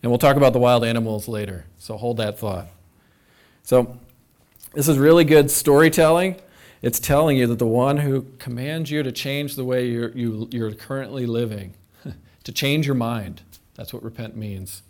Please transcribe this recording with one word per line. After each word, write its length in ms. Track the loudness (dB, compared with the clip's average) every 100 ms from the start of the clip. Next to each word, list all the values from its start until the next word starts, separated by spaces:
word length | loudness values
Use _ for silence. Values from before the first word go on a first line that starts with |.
And 80 | 0
we'll 80 | 2
talk 180 | 4 4
about 160 | 4
the 60 | 4
wild 260 | 4 2
animals 440 | 2 -2 -2 -6 -6
later, 380 | -8 -8 -10 -16 _
so 180 | -16 -8
hold 220 | -6 -4
that 200 | -6 -6
thought. 300 | -8 -8 -10 _ _ _ _ _ _ _ _ _
So 360 | 0 2 2 -8 -20 _ _ _ _ _ -14
this 160 | -4 0
is 100 | 4
really 260 | 8 8
good 260 | 8 6 6
storytelling. 880 | 0 4 6 6 6 4 4 0 -4 _ _ -20 _
It's 160 | -6 -4
telling 380 | 0 2 4 2
you 80 | 2
that 120 | 0
the 80 | 0
one 300 | 2 2 0
who 300 | 0 -2 -6 -16
commands 520 | -12 -10 -8 -8 -4
you 120 | -4
to 80 | -4
change 460 | -6 -6 -6 -6 -8
the 80 |
way 240 | -4 -2 -2
you're, 220 | -4 -6
you, 380 | -4 -6 -6 -8
you're 240 | -6 -6
currently 500 | -8 -10 -10 -8 -8
living, 480 | -4 -4 -4 -6 -12 -18 _ _
<laughs> 400 | -18 -18 _ _
to 80 | -12
change 320 | -6 -2 -2
your 100 | -2
mind, 460 | -2 -2 -6 -8 -14 _ -20 _
that's 200 | -20 -16
what 80 | -14
repent 340 | -16 -14 -14 -12
means 460 | -12 -12 -14 -18 _